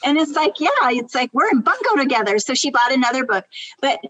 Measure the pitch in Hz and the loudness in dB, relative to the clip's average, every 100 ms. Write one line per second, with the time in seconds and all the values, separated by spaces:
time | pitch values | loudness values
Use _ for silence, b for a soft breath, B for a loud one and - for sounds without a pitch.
0 | 269 302 294 302 302 - 339 554 262 247 | 0 2 2 0 -2 0 0 2 2 0
1 | 233 254 247 247 415 262 320 508 508 403 | -4 -4 -2 0 2 2 2 0 0 0
2 | 269 233 208 415 - 254 285 247 240 262 | 2 0 0 0 -2 -2 0 0 2 2
3 | 240 262 247 196 - B B B 269 - | 2 0 -2 -4 -6 B B B -2 -2